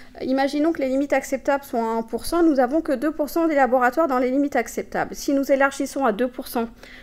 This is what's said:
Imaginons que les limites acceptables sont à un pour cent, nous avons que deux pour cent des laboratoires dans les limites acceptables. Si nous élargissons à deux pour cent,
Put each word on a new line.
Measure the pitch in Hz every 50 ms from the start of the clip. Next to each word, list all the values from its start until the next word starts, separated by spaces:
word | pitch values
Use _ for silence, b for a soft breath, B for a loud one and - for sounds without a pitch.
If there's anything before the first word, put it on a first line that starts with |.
| B B B - -
Imaginons | - 262 269 277 277 277 294 294 330 330
que | -
les | 277 262
limites | 254 269 285 285 285
acceptables | 269 269 - 277 254 - - 277 277 277
sont | - - 233 226
à |
un | 226 226 226 226
pour | 226 - 233 -
cent, | - 320 339 339
nous | 330 285 254
avons | 254 240 277 330 320
que | - 277
deux | 226 269 311 302
pour | - 302 -
cent | - 339 330
des | 330 311
laboratoires | 277 269 240 240 262 254 247 254 320 330 294
dans | 269 247
les | 262 247
limites | 254 277 277 285 -
acceptables. | 262 226 - - - 190 - - 185 160 - -
Si | - - - 277
nous | 277 277 - 277
élargissons | 262 277 277 269 - 285 262 - 285 269
à | 240 208
deux | 196 247
pour | 254 - - 269 -
cent, | - 247 226 226 - B B B B B